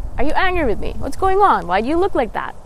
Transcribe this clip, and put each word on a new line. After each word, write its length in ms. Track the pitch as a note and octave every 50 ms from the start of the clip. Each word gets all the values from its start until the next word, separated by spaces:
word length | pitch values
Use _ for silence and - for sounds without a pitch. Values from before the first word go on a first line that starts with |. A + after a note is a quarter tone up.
| - - -
Are 60 | - A#3+
you 80 | B3
angry 340 | C4+ D4+ F#4 F#4 F4+ F4 D#4
with 140 | A#3 F#3+ -
me? 160 | - - -
What's 180 | - - - C#4
going 240 | - F#4+ F#4+ F#4+ G4+
on? 260 | G#4 F4+ B3 G3 D#3+
Why 140 | C3+ F3+ G3+
do 80 | A3
you 80 | B3+ D#4+
look 180 | E4+ F#4 G4+ -
like 200 | D#4+ B3 G3 -
that? 200 | - C3 - - - -